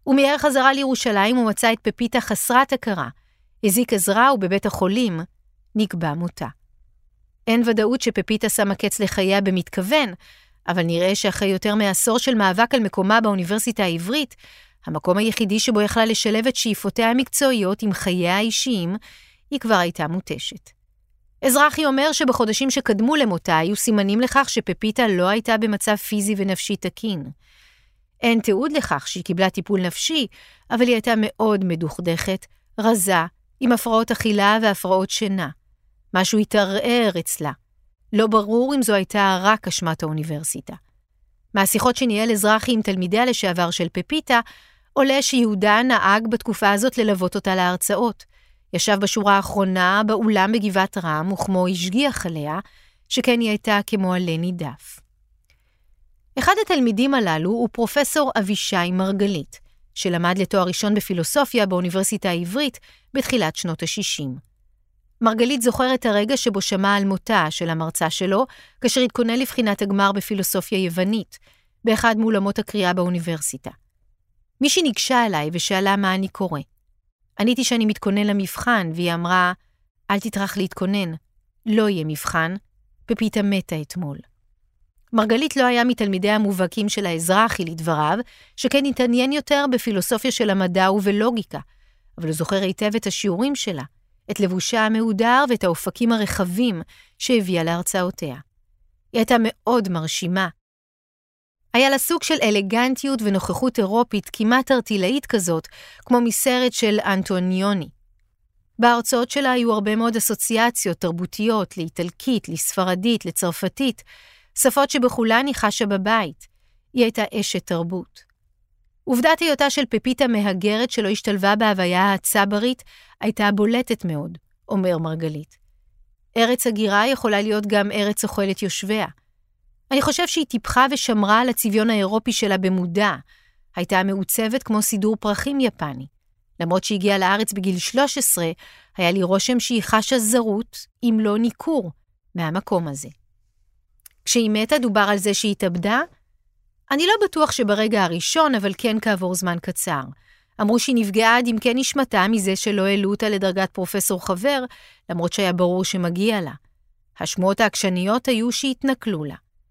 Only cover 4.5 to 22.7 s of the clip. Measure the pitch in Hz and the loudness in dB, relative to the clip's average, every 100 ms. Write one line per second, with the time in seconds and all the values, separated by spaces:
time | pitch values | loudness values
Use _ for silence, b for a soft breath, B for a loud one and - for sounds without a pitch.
4.5 | 196 208 - 185 214 233 165 170 _ _ | 0 -2 -2 0 2 0 -2 -8 _ _
5.5 | _ _ 214 214 175 165 156 175 - 139 | _ _ -2 -2 -2 -4 -4 -6 -8 -12
6.5 | - _ _ _ _ _ _ _ _ - | -12 _ _ _ _ _ _ _ _ 0
7.5 | 233 233 220 214 254 240 196 185 214 214 | 2 4 2 2 2 0 -2 -2 -2 0
8.5 | - 202 196 202 - 196 - 190 196 196 | 0 0 0 -2 -2 -2 0 0 2 2
9.5 | 185 - - 185 302 240 175 b b b | 0 -2 -4 0 0 0 -6 b b b
10.5 | b - 180 170 170 185 208 202 - 196 | b -4 -2 0 2 0 2 -2 0 -2
11.5 | 180 214 214 202 185 - 233 269 226 196 | 0 0 0 0 2 2 2 2 2 2
12.5 | 185 233 262 202 - 190 226 220 196 170 | 2 2 2 0 0 2 4 2 0 -2
13.5 | 208 240 220 185 165 175 294 277 - b | -2 -2 -2 -2 -2 -2 -2 -4 -8 b
14.5 | b b b - 156 - 185 220 - 214 | b b b -8 -6 0 0 2 0 0
15.5 | 214 262 214 208 226 226 220 220 220 240 | 0 0 2 2 2 2 2 0 0 0
16.5 | 254 233 202 196 - 226 247 262 - 269 | -2 -2 -2 -4 0 2 2 0 2 2
17.5 | 240 185 208 214 180 196 180 175 190 226 | 2 0 -2 -2 -2 -2 0 0 0 0
18.5 | - 262 214 170 202 B B B B B | -2 -2 -2 -2 -6 B B B B B
19.5 | 277 226 202 175 160 156 175 - 139 - | -6 0 2 2 -2 -4 -4 -6 -8 -8
20.5 | - - _ _ _ _ _ _ - 262 | -12 -20 _ _ _ _ _ _ -4 0
21.5 | 269 294 294 302 269 302 294 285 247 220 | 4 4 2 0 2 0 2 0 2 0
22.5 | 214 269 | 0 0